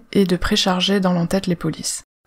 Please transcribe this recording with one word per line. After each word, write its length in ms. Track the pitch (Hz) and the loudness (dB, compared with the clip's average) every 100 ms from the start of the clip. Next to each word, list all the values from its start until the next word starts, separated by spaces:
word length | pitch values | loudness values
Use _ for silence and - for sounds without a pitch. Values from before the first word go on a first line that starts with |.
| - | 0
et 140 | 202 190 | 2 2
de 100 | 175 | 2
précharger 640 | - 214 196 185 185 202 | 0 0 0 0 0 2
dans 140 | 185 | 2
l'entête 320 | 180 170 196 185 | 2 0 0 -2
les 100 | 170 | -2
polices. 460 | 160 - - - - _ | -4 -6 -6 -8 -12 _